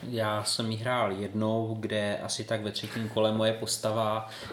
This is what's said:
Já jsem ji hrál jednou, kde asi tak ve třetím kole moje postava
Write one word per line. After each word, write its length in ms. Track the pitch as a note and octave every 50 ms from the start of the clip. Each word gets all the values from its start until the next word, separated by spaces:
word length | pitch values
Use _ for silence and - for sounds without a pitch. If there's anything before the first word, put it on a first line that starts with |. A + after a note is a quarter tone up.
| - A#2+
Já 340 | B2 A2+ A2 G#2+ G#2+ G#2+ G2+
jsem 260 | - - - A#2+ A2
ji 60 | A2
hrál 360 | G#2+ A2+ B2+ B2+ B2 A2+ G2+
jednou, 640 | F#2+ F#2+ G2+ F#2+ G2 G#2+ G#2+ A2 A2 A2+ A2+ A2 A2+ A2
kde 380 | G#2+ G#2+ G#2+ G#2+ G#2 G#2 G2+ -
asi 220 | - G2+ - - G#2+
tak 180 | G#2+ A#2 A2
ve 80 | G#2+ G#2
třetím 360 | G2+ - - G#2+ - A#2+ A2+ G#2+
kole 240 | - A2+ A2 A2
moje 200 | A2 A2 A2 A2
postava 760 | A2 A2+ A2 G#2+ - - - A2+ G#2+ A2+ A2 G#2+ G#2+ A2 A2 - - - - -